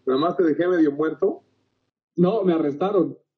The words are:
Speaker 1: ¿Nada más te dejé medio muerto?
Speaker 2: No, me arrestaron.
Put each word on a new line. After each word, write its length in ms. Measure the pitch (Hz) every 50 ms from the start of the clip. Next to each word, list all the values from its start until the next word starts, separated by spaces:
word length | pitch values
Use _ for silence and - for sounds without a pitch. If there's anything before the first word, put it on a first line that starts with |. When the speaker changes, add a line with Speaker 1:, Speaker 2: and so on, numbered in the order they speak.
| - -
Speaker 1:
¿Nada 120 | 131 135
más 180 | 151 170 170 175
te 60 | 180
dejé 240 | 160 143 151 170 180
medio 240 | 180 170 160 147 139
muerto? 500 | 143 156 156 156 - - 202 - - _ _ _ _ _ _ _ _ _ _ _ _ _ _ -
Speaker 2:
No, 260 | 165 175 180 214 226 196
me 100 | 185 170
arrestaron. 600 | 160 151 147 139 147 185 196 208 190 156 135 123 - _ _ _